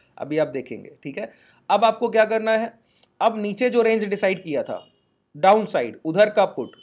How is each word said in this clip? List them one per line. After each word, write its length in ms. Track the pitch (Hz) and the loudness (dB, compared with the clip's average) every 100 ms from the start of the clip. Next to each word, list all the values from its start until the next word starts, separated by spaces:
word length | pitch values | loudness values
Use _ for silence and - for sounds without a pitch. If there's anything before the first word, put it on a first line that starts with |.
| _ - | _ -14
अभी 200 | 135 151 | -6 -2
आप 100 | 147 | -2
देखेंगे, 420 | 135 123 107 - - | -4 -10 -12 -16 -16
ठीक 140 | - 135 | -14 -10
है। 120 | 220 _ _ _ - | -12 _ _ _ -2
अब 140 | 202 | 2
आपको 240 | 226 220 233 | 2 0 0
क्या 160 | 220 214 | 2 2
करना 260 | 220 220 | 0 0
है, 200 | 220 226 - _ _ _ - | 0 -2 -10 _ _ _ -2
अब 180 | 220 220 | -2 0
नीचे 320 | 208 202 247 | -4 -2 0
जो 120 | 233 | 2
रेंज 220 | 226 220 | 2 2
डिसाइड 380 | 208 202 202 190 | -2 -2 -2 -2
किया 200 | 165 139 | -4 -4
था 240 | 113 92 - _ _ _ _ | -4 -8 -14 _ _ _ _
डाउनसाइड, 600 | 147 185 214 202 160 117 - | 2 4 4 2 -2 -4 -6
उधर 260 | 160 170 214 | -2 2 4
का 140 | 214 190 | 4 0
पुट, 240 | - - - | -2 -10 -12